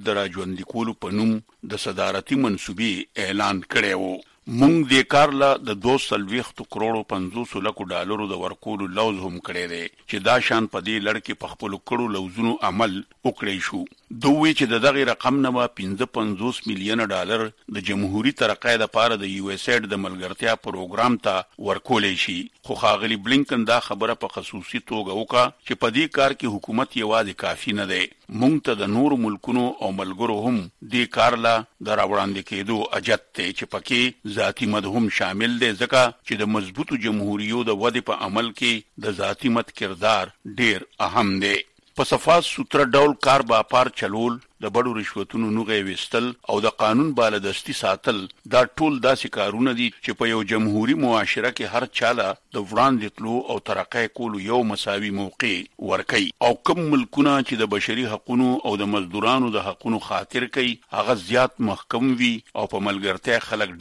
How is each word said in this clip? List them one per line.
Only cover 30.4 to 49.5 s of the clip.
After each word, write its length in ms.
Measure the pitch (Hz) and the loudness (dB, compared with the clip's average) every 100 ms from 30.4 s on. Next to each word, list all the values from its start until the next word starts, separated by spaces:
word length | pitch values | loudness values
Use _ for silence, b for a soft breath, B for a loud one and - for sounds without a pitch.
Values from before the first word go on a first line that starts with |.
| 120 | 0
هم 100 | 113 87 - 107 | -2 -4 -12 -4
دې 120 | 123 117 123 | -2 0 2
کار 200 | 117 120 | 4 4
له 100 | 117 113 110 - 107 | 4 2 0 -8 -2
د 20 | 104 | 0
راوړاندې 420 | 98 101 98 95 - | 2 0 0 -4 -6
کېدو 280 | 101 101 110 95 104 | -6 -2 -2 -2 -2
اجت 260 | 113 107 - - | 0 -2 -2 -6
دی 120 | 92 | -6
چې 120 | - - | -6 -8
پکې 640 | 98 - 123 123 - 104 104 | -8 -2 0 0 -2 -6 -2
ذاتي 280 | 101 - 107 | -2 0 -2
مد 180 | 107 98 117 | 0 0 0
هم 200 | 110 - | 0 0
شامل 320 | 95 95 117 120 | -2 -2 -2 0
دی، 80 | 120 | 0
ځکه 300 | 98 123 131 123 - - | 0 2 4 4 0 -8
چې 80 | 107 | -4
د 120 | 107 107 | 0 -2
مضبوطو 460 | 95 98 - 135 110 | -2 -6 -4 -4 -2
جمهوریو 580 | 104 101 104 104 117 | -2 -2 -2 -2 -2
د 160 | 113 101 | 0 0
ودې 200 | 120 117 - | 0 0 -2
په 40 | - 101 | -4 -2
عمل 260 | 107 117 - | -2 -2 -2
کې 460 | 120 113 - - 107 | -2 -2 -6 -8 -6
د 100 | 95 | -2
ذاتي 260 | 98 104 131 117 | -4 -2 0 0
مد 180 | - - | -2 -6
کردار 560 | 101 87 107 104 92 - 98 101 | -6 0 2 2 0 -8 -10 -2
ډیر 320 | 117 92 - - 95 | 0 0 -4 -4 -2
اهم 320 | 110 101 95 101 | 0 0 0 0
دی. 120 | 101 - _ _ - | 0 -4 _ _ -4
په 80 | 131 | 0
صفا 260 | 131 160 170 165 | 2 6 4 4
سوتره 360 | - 127 143 131 135 | -4 0 2 6 6
ډول 200 | 147 139 131 | 6 6 4
کار 160 | 135 117 | 4 6
با 100 | 110 - | 2 4
پار 160 | 127 127 - | 4 2 0
چلول، 360 | 101 107 120 120 - _ | -4 0 -2 -2 -10 _
د 80 | 110 | -2
بډو 180 | 110 123 110 | 0 0 -2
رشوتونو 500 | 101 104 95 113 110 110 | -4 -6 -4 -2 0 0
نوغې 260 | 107 107 95 | 0 0 -2
ویستل 380 | 90 - 117 123 117 - | -4 -2 0 -2 -4 -2
او 40 | 104 | 0
د 100 | 110 - | 0 2
قانون 280 | 107 117 156 123 | 2 4 2 2
بالادستي 560 | 110 104 98 92 - 135 | 2 2 -2 -4 -6 -2
ساتل، 380 | 101 98 135 107 95 - 104 | 0 0 0 -2 -4 -14 2
دا 80 | 123 120 - | 4 4 2
ټول 180 | 156 135 | 0 2
داسې 240 | 127 131 123 110 | 2 2 0 -2
کارونه 360 | 101 | -2